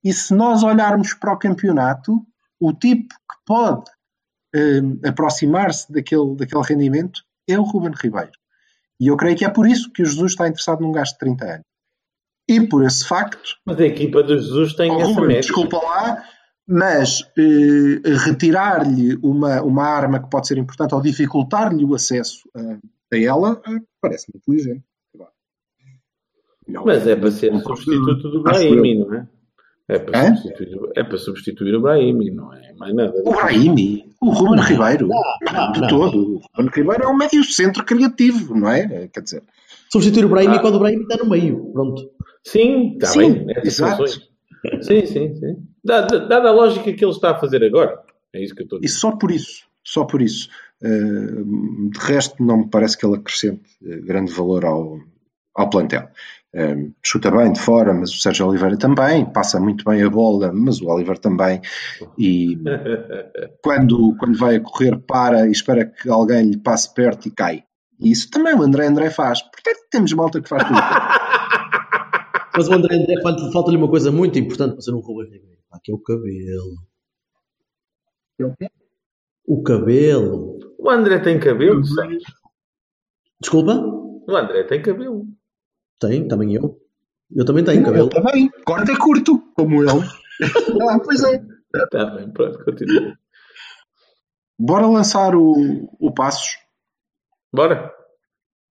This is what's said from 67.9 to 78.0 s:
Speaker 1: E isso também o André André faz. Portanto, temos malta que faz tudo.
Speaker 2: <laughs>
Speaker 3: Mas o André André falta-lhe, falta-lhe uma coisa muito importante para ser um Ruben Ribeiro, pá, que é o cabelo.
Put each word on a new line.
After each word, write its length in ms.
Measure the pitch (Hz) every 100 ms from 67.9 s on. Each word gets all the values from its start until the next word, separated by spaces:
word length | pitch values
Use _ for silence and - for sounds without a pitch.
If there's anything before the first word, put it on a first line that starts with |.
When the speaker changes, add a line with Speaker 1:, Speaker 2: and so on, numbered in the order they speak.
| -
Speaker 1:
E 120 | 226
isso 180 | 226 -
também 220 | 294 320 277
o 60 |
André 240 | 143 139 147
André 220 | 147 156
faz. 300 | - - -
Portanto, 340 | - - 453 453 _
temos 200 | 247 170
malta 280 | 160 165 165
que 80 | -
faz 140 | 139
tudo. 120 | - -
Speaker 2:
<laughs> 1800 | - - - 240 - 269 - 214 - - - - - - - - - -
Speaker 3:
Mas 120 | 160
o 40 |
André 220 | 185 165 170
André 260 | 165 175
falta-lhe, 300 | 175 160 143
falta-lhe 240 | 175 170 165
uma 120 | 151
coisa 220 | 160 139
muito 260 | 151 180 135
importante 320 | 117 127 135
para 80 | -
ser 120 | -
um 60 | 120
Ruben 240 | 107 110 104
Ribeiro, 300 | 101 95 87 _
pá, 80 | 92
que 80 | -
é 20 | 107
o 40 |
cabelo. 760 | 110 117 107 95 92 92 92 87 87 _ _ _ _ _ _ _ _ _ _ _